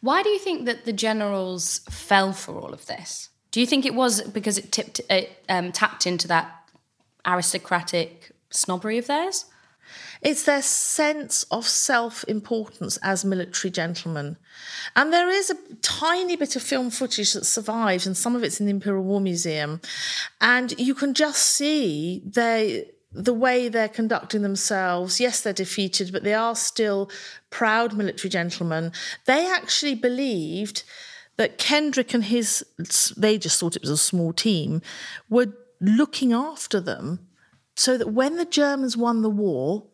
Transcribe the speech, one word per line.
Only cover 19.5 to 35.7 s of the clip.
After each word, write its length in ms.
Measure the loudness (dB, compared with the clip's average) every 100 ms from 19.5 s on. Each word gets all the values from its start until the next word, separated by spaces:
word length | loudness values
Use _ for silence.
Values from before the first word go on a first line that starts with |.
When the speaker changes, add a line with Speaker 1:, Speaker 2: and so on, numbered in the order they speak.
| -2 -2 -6 -8 -8 -6 -6 -8 _
Speaker 2:
And 380 | 4 4 2 -2
you 160 | -2
can 200 | 0 0
just 280 | 2 2 4
see 800 | 2 2 2 2 2 0 -2 -4 -2
they, 640 | 0 2 2 2 0 -6 -14 _
the 200 | -4 0
way 360 | 2 4 4 2
they're 200 | 0 0
conducting 540 | 0 0 0 -2 -2
themselves. 800 | 0 0 0 0 0 0 0 0
Yes, 200 | 0 0
they're 120 | -2
defeated, 600 | -2 -4 -2 -2 0 -2
but 120 | -4
they 100 | 0
are 220 | 0 0 -2
still 540 | -4 0 0 0 -4 -8 -16 -20 _
proud 460 | -2 2 2 2 0
military 320 | -2 -2 -4
gentlemen. 640 | -2 -4 -2 -2 -2 -2 -6 -10 -6
They 240 | 2 2 2
actually 460 | -2 0 -2 0
believed 880 | 0 0 0 -2 -2 -2 -4 -6 -8 -12 -20 -20 -20 -20 -2
that 220 | -2 0
Kendrick 540 | 2 2 2 0 0
and 120 | 0
his, 400 | 2 2 2 -2 -4 _ -2 2 0 2
they 220 | 2 4
just 220 | 2 0
thought 160 | 0 -2
it 60 |
was 80 | -2
a 60 | 0
small 360 | 2 2 0
team, 500 | 0 2 2 0 -2 -4 -14 -14 -16 _
were 220 | 2 2 -2 -20